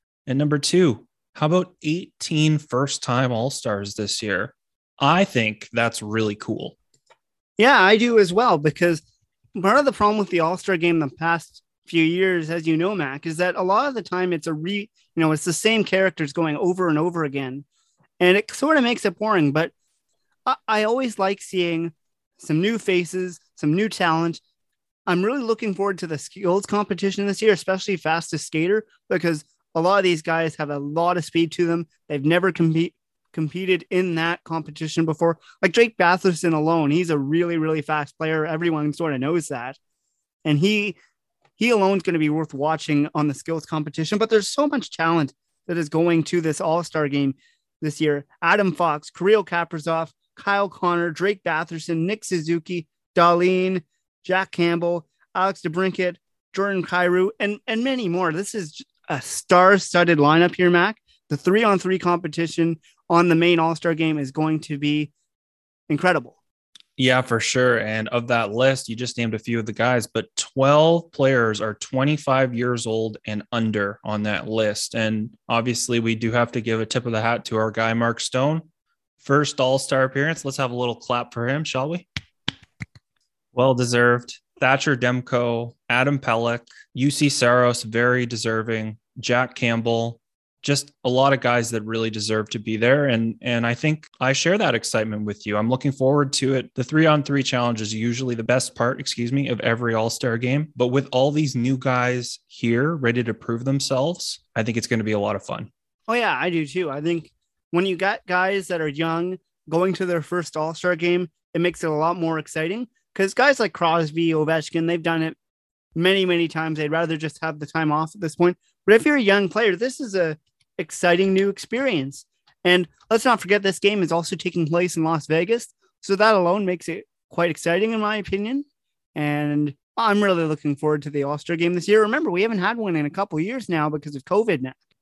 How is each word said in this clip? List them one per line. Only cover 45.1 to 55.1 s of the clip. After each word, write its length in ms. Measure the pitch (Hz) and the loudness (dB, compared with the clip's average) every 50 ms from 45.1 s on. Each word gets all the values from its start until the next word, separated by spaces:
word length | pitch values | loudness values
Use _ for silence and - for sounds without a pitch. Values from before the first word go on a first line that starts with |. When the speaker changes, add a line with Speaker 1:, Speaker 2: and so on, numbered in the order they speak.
| 170 170 147 - - _ _ _ _ _ _ - | 2 2 2 0 -4 _ _ _ _ _ _ -6
Speaker 2:
that 100 | 175 170 | -4 -4
is 120 | 165 147 | -4 -2
going 340 | - 160 165 175 170 165 151 | 0 2 2 4 4 2 2
to 160 | - - 175 | 0 0 0
this 180 | 160 160 147 - | 0 0 -2 -2
All-Star 480 | - 165 160 175 170 - - 160 151 143 | -2 -2 0 -2 -2 -4 -4 -2 -2 -2
game 280 | 139 143 143 139 135 _ _ _ _ _ _ _ _ _ | 0 0 0 -2 -2 _ _ _ _ _ _ _ _ _
this 200 | - 156 147 - | -6 -6 -4 0
year. 240 | 156 151 143 143 139 _ _ _ | 2 2 2 0 -2 _ _ _
Adam 320 | - 170 185 208 202 190 160 | 2 2 4 4 4 2 0
Fox, 380 | - 175 165 147 147 - - | 0 0 0 0 -2 -6 -12
Kirill 340 | - - 175 190 214 214 190 | -10 -4 2 4 4 4 4
Kaprizov, 680 | - 180 170 170 165 - 160 147 165 165 165 165 151 _ _ _ _ _ | 0 -2 -4 -4 -4 -6 -8 -4 -2 -2 -2 -4 -6 _ _ _ _ _
Kyle 320 | - - - 202 202 202 190 | -8 -4 -2 0 0 0 -2
Connor, 440 | - - - 175 175 175 170 175 | -4 -2 -2 0 0 0 0 -2
Drake 320 | 160 - 175 196 208 196 - | -4 -2 -2 -2 -2 -2 -4
Batherson, 560 | 170 160 151 170 - 170 165 - - 170 165 160 180 | -4 -4 -4 -4 -6 -8 -10 -6 -4 -4 -2 -2 -2
Nick 180 | 214 214 - | -4 -6 -6
Suzuki, 640 | - 190 175 151 160 170 170 160 - 180 175 160 _ _ _ _ _ _ | -4 -4 -4 -2 -2 -2 -4 -4 -6 -8 -8 -8 _ _ _ _ _ _
Darlene, 680 | 180 175 175 175 175 180 180 185 185 185 185 190 180 - _ _ _ _ _ _ _ - | 4 6 6 6 4 4 2 2 2 2 0 -2 -4 -6 _ _ _ _ _ _ _ -6
Jack 280 | - 180 185 190 - | -2 -2 -2 -2 -2
Campbell, 560 | - - 170 170 170 170 170 170 175 170 160 _ | -2 0 0 0 0 0 0 -2 -2 -4 -6 _